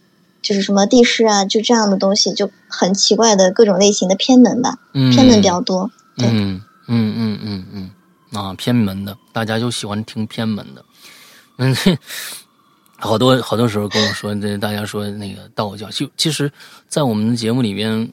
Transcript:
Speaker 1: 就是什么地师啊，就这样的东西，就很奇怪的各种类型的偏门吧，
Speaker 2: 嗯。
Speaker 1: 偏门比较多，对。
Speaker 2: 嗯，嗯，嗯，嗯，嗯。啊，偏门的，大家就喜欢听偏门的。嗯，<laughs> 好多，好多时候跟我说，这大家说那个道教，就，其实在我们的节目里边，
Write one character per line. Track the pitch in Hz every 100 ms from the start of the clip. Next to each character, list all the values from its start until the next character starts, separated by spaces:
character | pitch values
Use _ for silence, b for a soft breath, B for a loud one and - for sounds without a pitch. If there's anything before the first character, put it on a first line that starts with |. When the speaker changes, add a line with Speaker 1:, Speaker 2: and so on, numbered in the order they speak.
| _ _ _ _
Speaker 1:
就 | -
是 | 196
什 | -
么 | 196 208
地 | 254
师 | 240 - 220
啊， | 202 196
就 | 220
这 | 226
样 | 233 208
的 | 190
东 | 196 208
西， | 190
就 | - 196 - _
很 | - 180
奇 | 196 - 208
怪 | 226 196
的 | 185
各 | 190 214
种 | 180
类 | 202
型 | 202 185
的 | 196
偏 | - 254
门 | 220 247
吧， | - - _
Speaker 2:
嗯。 | 139 131
Speaker 1:
偏 | - 262
门 | 214
比 | 196
较 | 175
多， | - 185 196 - _ -
对。 | 117
Speaker 2:
嗯， | 110 98 95 - _ -
嗯， | 117 107 110
嗯， | 110 101
嗯， | 107 95 95
嗯。 | 98 92 - _ _ _
啊， | 104 98 92
偏 | - 120
门 | 101 98 101
的， | 101 _
大 | 117 110
家 | 113
就 | 120
喜 | - 104
欢 | 104 107
听 | 113 107
偏 | - 110
门 | 101 -
的。 | 64 _ b b b b b b -
嗯， | 131 120
<laughs> | 190 156 - - - - - _ _ _ _ _
好 | 101 110
多， | 127 131
好 | - 107
多 | 120
时 | 104
候 | 104
跟 | 110
我 | 104
说， | 101 104 104
这 | 104 101
大 | 104
家 | 104
说 | 104 104 101
那 | 101 101 98
个 | -
道 | - 104 101
教， | 104
就， | - 143 -
其 | 160
实 | 139 143 b b b _
在 | 156
我 | 135
们 | 107 113
的 | 117
节 | 113
目 | 127
里 | 110
边， | 98 110 110 120